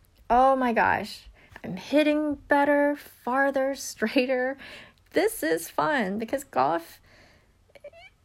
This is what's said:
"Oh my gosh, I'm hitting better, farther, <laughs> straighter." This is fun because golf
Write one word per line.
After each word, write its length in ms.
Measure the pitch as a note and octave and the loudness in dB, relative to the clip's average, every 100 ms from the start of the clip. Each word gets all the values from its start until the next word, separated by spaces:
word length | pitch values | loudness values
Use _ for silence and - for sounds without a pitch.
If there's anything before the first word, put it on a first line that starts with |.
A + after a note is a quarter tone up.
| _ _ - | _ _ 0
"Oh 280 | A#3+ C4 C4 | 4 6 4
my 160 | B3 | 2
gosh, 560 | A3 F#2+ - G#3 - - - - - | 2 2 0 -4 -14 -20 -20 -20 -16
I'm 140 | - F3+ | -12 -12
hitting 580 | - C#4+ D4+ D4+ D4+ C#4+ - | 0 2 2 2 -2 -4 0
better, 480 | C#4+ C#4+ C#4+ C#4+ C#4+ | 2 4 2 2 -2
farther, 800 | - - A#3+ C4 C#4 C4+ C4+ | -8 -12 -4 0 0 0 -2
<laughs> 20 | C4+ | -4
straighter." 800 | - - A3 - B3+ B3+ B3+ C4+ - - - _ _ | -10 -6 -2 0 0 0 -2 -6 -12 -20 -20 _ _
This 320 | - G#4 - | 0 0 -2
is 240 | D#4 D#4+ - | -4 -4 -4
fun 500 | - D4+ C#4 F#3+ G#3 | -4 -2 0 -2 -4
because 240 | A#3 C#4 | -6 -6
golf 560 | - B3+ B3+ E4 E4 - _ - - _ _ _ _ - - E5+ F#5+ _ | -4 0 0 0 -6 -20 _ -20 -20 _ _ _ _ -20 -20 -20 -20 _